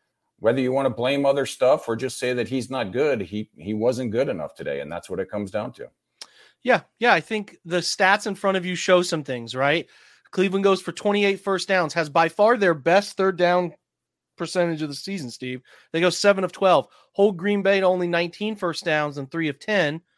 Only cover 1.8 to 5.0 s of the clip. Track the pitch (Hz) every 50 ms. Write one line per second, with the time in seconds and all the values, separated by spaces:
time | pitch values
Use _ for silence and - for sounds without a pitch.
1.8 | - - 113 113 127 127 - - 131 123 127 123 113 - 131 131 113 127 135 131
2.8 | 117 95 95 123 151 151 135 113 95 85 101 107 107 - _ - 80 98 110 107
3.8 | 110 123 127 120 131 113 101 117 135 - 117 82 73 71 - - 76 71 71 69
4.8 | 71 76 82 87